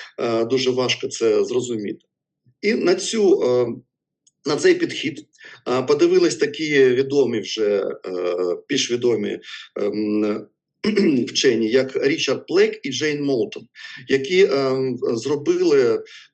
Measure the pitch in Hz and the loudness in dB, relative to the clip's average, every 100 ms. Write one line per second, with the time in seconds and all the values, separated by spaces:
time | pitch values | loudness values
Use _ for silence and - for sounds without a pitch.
0 | - - 120 117 117 131 127 127 120 123 | -14 -6 -2 -2 0 0 0 0 -2 -2
1 | 131 - 113 104 98 123 123 113 101 - | -6 -2 2 2 0 -2 -4 -6 -8 -10
2 | _ _ _ _ _ _ 202 240 349 359 | _ _ _ _ _ _ -2 0 0 0
3 | - 226 196 - 123 123 117 - - _ | -2 0 4 4 2 0 0 -6 -14 _
4 | _ _ _ _ 143 143 185 170 156 - | _ _ _ _ -6 2 4 4 0 -4
5 | 135 - - _ - - - 127 127 143 | -8 -10 -14 _ -20 -14 -4 -2 2 4
6 | 170 185 165 - 143 - 156 143 131 123 | 4 4 2 2 -2 -2 0 4 6 4
7 | 135 143 123 113 95 110 104 101 - - | 2 2 2 -2 -6 -2 0 0 -2 -6
8 | 95 90 90 90 90 85 - 139 - 120 | -8 -6 -4 -2 -2 -4 -4 -4 -2 -2
9 | 123 107 101 98 - - - - 104 104 | 0 0 -2 -8 -12 -20 -14 -6 -4 -4
10 | 107 107 104 113 - _ _ _ 214 208 | -2 -2 -2 -4 -8 _ _ _ -2 2
11 | 185 131 107 - 135 113 110 131 131 - | 2 2 0 0 2 2 2 0 0 -2
12 | 139 156 - 127 - 170 214 - 143 123 | -2 0 -2 -4 0 2 2 0 -8 -4
13 | 151 147 143 127 101 - - - - - | -4 -2 -2 -2 -4 -8 -18 -20 -20 -16
14 | 131 135 135 180 - 135 135 131 131 123 | -2 -2 2 2 4 2 0 0 -2 -2
15 | - 117 135 143 151 180 175 139 120 110 | -2 -2 -2 -2 0 0 4 4 4 0
16 | - - - | -4 -20 -10